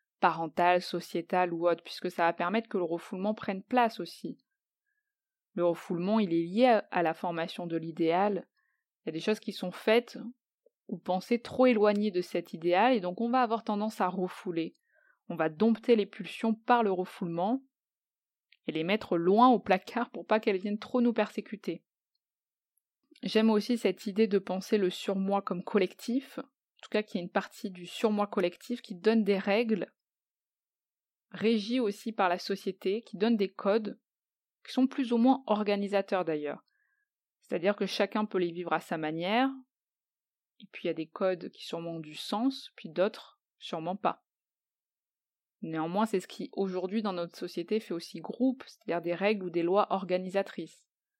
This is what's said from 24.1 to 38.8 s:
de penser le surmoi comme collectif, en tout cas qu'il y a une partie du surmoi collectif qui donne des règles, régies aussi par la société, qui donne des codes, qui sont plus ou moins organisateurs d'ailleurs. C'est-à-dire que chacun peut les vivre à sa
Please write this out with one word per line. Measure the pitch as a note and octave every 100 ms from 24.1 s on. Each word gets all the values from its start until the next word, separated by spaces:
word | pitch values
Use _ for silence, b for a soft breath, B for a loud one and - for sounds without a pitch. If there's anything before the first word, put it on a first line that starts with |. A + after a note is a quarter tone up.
| F#3+ A3
de | G3+
penser | F#3+ F#3 - G#3+
le | F3+
surmoi | - - F#3+ F#3+ G3
comme | - F3+
collectif, | - G#3 F#3 - - C4 - -
en | - _ _ _
tout | -
cas | G#3+
qu'il | G#3+ F#3
y |
a |
une | F3
partie | G3 - - G3+
du | F3+ F3
surmoi | - A3 G#3 G3+
collectif | G3+ F3 - - A#3+
qui | - F3
donne | G#3+ A3+
des | G3+ F#3+
règles, | G3+ G#3 A3+ G#3+ - _ _ _ _ _ _ _ _ _ _ _ _ _ _
régies | F#3+ G#3+ A3 G#3 B3+
aussi | G#3 G3+ A3+
par | G#3+ F#3
la | F3+
société, | - G3 F#3+ - F#3+ A3
qui | - F3
donne | A3+ A3
des | F#3+
codes, | - G3+ A3 G#3 - _ _ _ _ _ _ -
qui |
sont | B3+ C4
plus | - A#3
ou | A#3+
moins | B3+ C4+ -
organisateurs | G#3+ G#3 G3+ G3+ G3+ G3 F#3+ E3
d'ailleurs. | D3+ D3 - _ _ _ _ _ _ _ _
C'est-à-dire | - - F#3 G3+
que | G3
chacun | - G3 G#3+ G#3+
peut | F#3
les | F3
vivre | E3+ E3+
à |
sa | D#3+